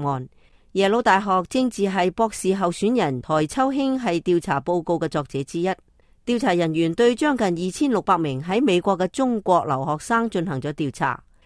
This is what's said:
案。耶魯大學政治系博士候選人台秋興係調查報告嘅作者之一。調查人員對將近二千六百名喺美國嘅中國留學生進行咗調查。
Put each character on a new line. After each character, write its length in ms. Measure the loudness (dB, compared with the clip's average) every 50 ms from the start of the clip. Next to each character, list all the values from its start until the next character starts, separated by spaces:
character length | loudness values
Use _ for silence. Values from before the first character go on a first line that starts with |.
案。 240 | -2 -2 -2 -4 -6 -10 _ _ _ _ _ _ _ _
耶 160 | -2 0 2 2
魯 140 | 2 2
大 180 | 4 4 4 4
學 220 | 2 2 0 0 0 0
政 180 | 0 0 0 0
治 180 | 0 -2 -2 0
系 200 | 0 0 0 0
博 180 | 0 0 -2 -2
士 240 | -2 -2 -2 -2 0
候 160 | 0 0 -2
選 260 | 0 0 0 0 2
人 240 | 2 0 0 -2 -4
台 260 | -2 0 0 0 0
秋 240 | 0 0 0 0 0
興 300 | 0 0 0 0 -2 -2
係 220 | -2 -2 -2 0
調 180 | 0 2 0 0
查 180 | 0 0 -2 -2
報 240 | -2 -2 -2 -2
告 160 | 0 -2 -2 -2
嘅 80 | -2
作 160 | -2 -2 -4 -4
者 200 | -4 -6 -8 -6
之 140 | -6 -4 -4
一。 100 | -2 -2 -4 -6 -10 _ _ _ _ _ _ _ _
調 140 | -2 -2 0
查 160 | 2 2 2
人 180 | 2 2 2
員 220 | 2 0 0 0 2
對 220 | 4 4 4 4
將 200 | 2 2 0 2
近 100 | 2 0
二 240 | 0 0 -2 -4 -4
千 180 | -2 -2 0 0
六 100 | 0 0
百 160 | 2 2 2
名 240 | 2 0 -2 -4 -4
喺 220 | -4 -2 0 2
美 180 | 2 4 2 2
國 160 | 2 2 0
嘅 120 | 0 0 -2
中 320 | -2 0 0 0 0 0
國 240 | 2 2 2 2 2
留 180 | 0 -2 -2 -2
學 120 | -2 -4 -4
生 320 | -2 -2 0 0 0 0
進 180 | -2 -2 -2 -2
行 120 | -4 -4
咗 120 | -4 -6 -4
調 140 | -4 -4 -6
查。 280 | -4 -2 -4 -4 -4 -6 -10 _ _ _ _